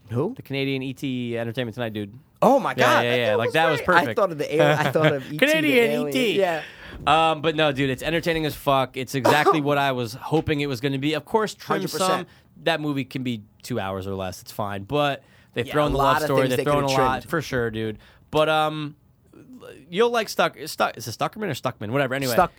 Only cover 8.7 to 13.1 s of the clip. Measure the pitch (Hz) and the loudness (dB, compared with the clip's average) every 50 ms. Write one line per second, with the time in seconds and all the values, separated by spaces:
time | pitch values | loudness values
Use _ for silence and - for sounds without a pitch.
8.7 | 135 135 131 127 - 131 127 - - 139 - 147 147 147 147 - - 156 139 143 | 2 2 2 -2 -4 -8 -8 -4 -4 0 2 4 4 6 4 4 2 2 2 2
9.7 | 143 143 139 139 131 123 120 107 120 - - - 151 156 156 156 156 143 143 143 | 2 2 2 0 0 -2 -4 -6 -8 -12 -4 0 0 0 0 0 -2 -2 -2 -4
10.7 | 131 110 139 139 139 131 139 151 151 147 - - - 220 214 190 - - - - | -4 -2 -2 -2 -2 -2 -2 -2 -2 -2 -4 -2 0 0 0 -2 -6 -12 -6 -4
11.7 | 160 190 190 - - - 185 185 185 185 175 - - - _ _ _ - 151 165 | -4 -2 -2 -4 -2 -2 0 0 0 -2 -4 -10 -16 -20 _ _ _ -6 -2 -2
12.7 | 165 151 151 147 143 139 123 - | -2 0 -2 -2 -4 -4 -6 -6